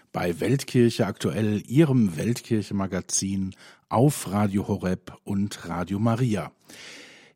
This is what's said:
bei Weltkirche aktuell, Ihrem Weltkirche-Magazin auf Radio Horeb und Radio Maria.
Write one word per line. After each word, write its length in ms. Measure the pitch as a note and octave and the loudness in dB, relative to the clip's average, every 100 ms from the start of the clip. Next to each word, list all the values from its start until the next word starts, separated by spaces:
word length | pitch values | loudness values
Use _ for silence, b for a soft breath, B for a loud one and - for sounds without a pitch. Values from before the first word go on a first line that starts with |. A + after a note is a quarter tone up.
| B | B
bei 280 | F2+ F2+ E2+ | -4 -2 -2
Weltkirche 680 | G#2 C#3 - B2+ A#2 - G#2+ | 0 0 0 4 4 4 -2
aktuell, 560 | - G2+ F2 G#2+ G#2 - | 0 -2 0 0 0 2
Ihrem 500 | B2+ D#3+ C3 G#2 E2 | 4 6 6 4 2
Weltkirche-Magazin 1400 | G2 A#2+ - A2 G2 G2+ F#2 F2+ - - F#2+ G2 F#2+ - b b b | -2 -4 -2 -2 -2 -4 -2 -4 -4 -4 -2 -2 -4 -8 b b b
auf 440 | A2 D3 - - | 4 4 2 -2
Radio 360 | G2+ G#2 G2 - | 0 2 0 0
Horeb 480 | G2 F#2 F#2 - - | -2 -2 -4 -6 -18
und 460 | - G2 G#2 - E2+ | -6 -2 -2 -6 -8
Radio 300 | F2 F2 G2 | -6 -4 0
Maria. 520 | A#2 A2+ B2+ G2+ D2+ - B B B B B B B | 0 2 0 -2 -4 -14 B B B B B B B